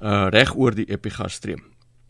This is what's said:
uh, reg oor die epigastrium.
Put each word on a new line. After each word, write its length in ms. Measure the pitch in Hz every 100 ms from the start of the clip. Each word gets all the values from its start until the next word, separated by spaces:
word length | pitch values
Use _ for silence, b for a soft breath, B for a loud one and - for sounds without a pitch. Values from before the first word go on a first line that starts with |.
uh, 260 | 107 101 95
reg 240 | 104 131 -
oor 180 | 127
die 100 | 104
epigastrium. 760 | 110 98 104 - 101 - - 71 - _ _ _ _